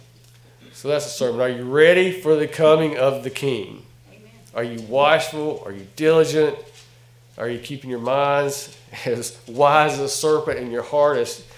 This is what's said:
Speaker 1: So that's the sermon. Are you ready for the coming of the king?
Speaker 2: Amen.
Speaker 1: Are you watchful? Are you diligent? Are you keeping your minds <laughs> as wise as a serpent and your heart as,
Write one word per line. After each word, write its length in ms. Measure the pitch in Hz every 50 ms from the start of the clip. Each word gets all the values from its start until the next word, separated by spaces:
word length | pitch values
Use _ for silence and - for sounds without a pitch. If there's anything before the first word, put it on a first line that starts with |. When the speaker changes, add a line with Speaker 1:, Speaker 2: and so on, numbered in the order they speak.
| - _ _ _ _ - _ _ _ _ _ _ - - -
Speaker 1:
So 140 | - -
that's 180 | 139 147 147 143
the 60 | -
sermon. 300 | - - 131 123 117 120
Are 80 | 127 127
you 140 | 123 120 123
ready 480 | 127 139 147 156 170 180 185 190 185
for 240 | 180 - - 151 156
the 120 | 151 151
coming 500 | 147 - - 156 156 160 160 160 151 143
of 260 | 127 131 139 127 123 120
the 60 | 131
king? 560 | - - 139 139 123 107 92 - 55 - - - - _ _ _
Speaker 2:
Amen. 200 | - - - - - - - - -
Speaker 1:
Are 100 | 117 120
you 180 | 120 117 113
watchful? 800 | 110 107 120 135 147 151 160 156 151 - 156 151 151 151 - - -
Are 60 | 98
you 160 | 98 98 98 - -
diligent? 600 | - 156 160 160 160 160 139 143 156 151 143 139 - - - - - - _ _ _ _ _ _ _ _ _ _
Are 120 | - 113 120
you 100 | 120 117
keeping 300 | - - 143 131 - 127
your 100 | 123 117
minds 800 | 117 123 131 143 143 143 143 143 143 139 139 - - - - - - -
<laughs> 140 | - - -
as 340 | 135 117 120 117 - - - -
wise 460 | - 113 131 143 143 151 156 151 147 135
as 60 | 139
a 100 | 139 135
serpent 500 | - - 151 156 156 151 151 160 131 131
and 120 | 123 120
your 120 | 117 120 -
heart 340 | - 147 147 147 147 143
as, 280 | 120 117 - - - - - -